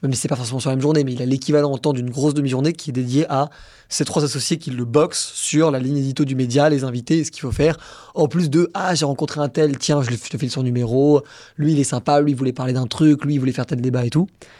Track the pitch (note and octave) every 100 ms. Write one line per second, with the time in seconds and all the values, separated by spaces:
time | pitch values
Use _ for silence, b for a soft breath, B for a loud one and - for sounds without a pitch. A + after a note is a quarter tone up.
0 | C#3 B2+ - B2+ A#2 B2+ C3+ C3 C#3+ D#3
1 | C3+ B2 B2+ C3+ - D3 D3 C3+ D3+ C3
2 | B2 C3 D3 D3 C#3 C3 D3 E3+ - B2
3 | B2 C3+ E3 C3+ - B B B B -
4 | D3+ E3 D3 C3+ - E3 - B2 A#2+ C#3+
5 | D3 - - - - D3 D#3+ C3 B2+ C#3+
6 | C3+ C3 C#3+ C3 B2 C3 D3+ C#3+ C3 A#2+
7 | A#2 E3 D3+ - C3 A2+ D3+ D#3 B B
8 | B - D3+ E3+ D#3+ D#3 F3 G3 F#3 E3+
9 | C#3+ C#3 D3+ D3+ C#3+ D#3+ D3+ C3+ - D3
10 | A#2+ A#2+ - A2 B2+ C3+ B2+ B2 A#2+ B2+
11 | C#3+ D3 - B B B D3 D3+ C3+ B2
12 | - D3 D3 B2+ C3 B2+ B2+ B2+ B2 -
13 | D#3 C#3+ C#3+ D3 C3 B2+ B2 B2 B2+ B2
14 | A#2+ D3+ F#3+ _ B B